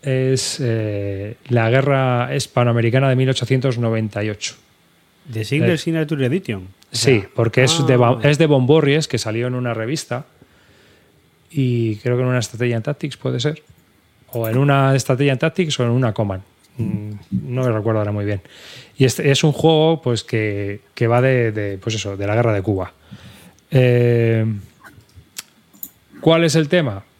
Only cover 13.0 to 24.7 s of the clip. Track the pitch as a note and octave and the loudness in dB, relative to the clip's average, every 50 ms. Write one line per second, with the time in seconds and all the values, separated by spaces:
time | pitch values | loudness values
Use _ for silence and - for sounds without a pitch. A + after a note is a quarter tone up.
13 | - D3 C3 - - B2+ B2+ B2+ A2+ D3+ D#3 - _ _ _ _ _ _ _ _ | -6 -10 -10 -6 -6 -4 -4 -2 -2 -2 -4 -4 _ _ _ _ _ _ _ _
14 | _ _ _ _ _ _ - A#2+ A#2 A2+ A2 B2+ C#3 C#3+ C#3 C#3 C3+ C3+ C3+ C3+ | _ _ _ _ _ _ -8 -6 -4 -2 0 0 2 4 4 4 4 4 2 0
15 | - - C3+ A#2+ C#3+ C#3+ C3+ A#2+ - E3 - - F3+ D#3 C#3+ - B2+ A#2+ A#2 B2+ | 0 0 0 0 2 0 0 0 -2 -2 0 -2 -4 -4 -2 -2 -2 0 0 0
16 | C3 A#2 G#2 - A2+ G2+ G2 F#2 F#2 _ _ _ _ _ _ - A#2 - - G#2 | 0 0 0 -2 -4 -4 -4 -8 -10 _ _ _ _ _ _ -8 -6 -4 -4 -6
17 | G#2 G#2+ G#2 G2+ - _ - - - C#3 B2 B2 B2+ B2 A2+ A2 G2+ A2+ A2 G#2+ | -6 -8 -12 -14 -12 _ -6 -6 -6 -4 -4 -2 0 0 0 0 0 0 0 0
18 | G#2+ G#2 G#2 G#2 G2+ G2+ G#2 G2 - - - - - - - - - - _ - | 0 -2 -2 -4 -2 -4 -4 -6 -8 -14 -20 -20 -20 -20 -20 -20 -20 -20 _ 2
19 | C3 B2+ - - D#3 D3 C#3 - - D#3 C#3+ - - D#3+ D#3+ D#3 D#3 D#3+ E3 D3+ | 2 2 2 2 2 2 2 4 2 2 0 4 4 4 4 6 4 4 2 0
20 | - B2+ A#2+ A2 - - - A2 G#2+ G#2+ G2+ G2+ G2+ G2 G2+ G#2+ _ _ _ - | 0 -2 -2 -2 -4 -4 -2 -2 -2 -2 -4 -4 -6 -6 -8 -10 _ _ _ -2
21 | A#2+ A2+ A#2 A#2+ B2+ C3+ C3 B2+ A#2+ A2+ G#2+ G#2+ G#2 G2+ G2 F#2+ - A#2 A2 G#2+ | 0 2 4 4 4 4 2 2 0 0 -2 -4 -6 -6 -8 -6 -6 -6 -6 -6
22 | G2+ G2+ G2+ G2 G2+ G2+ G#2+ A2+ A#2 A#2 G#2+ G2+ F2+ G#2+ G2+ F#2+ F2+ - _ _ | -6 -8 -6 -6 -4 -2 0 2 2 2 0 0 0 -2 -2 -2 -2 -6 _ _
23 | _ _ - - - - - - - - _ _ _ _ - C#3 B2+ B2 B2 A#2+ | _ _ -20 -20 -20 -20 -20 -20 -20 -20 _ _ _ _ 2 4 4 4 4 4
24 | A#2+ A#2+ A#2+ A#2 A#2 A2+ A2+ A2+ A2 A2+ A2 G2+ F#2 - | 4 2 2 2 2 2 2 0 0 -2 -4 -6 -10 -14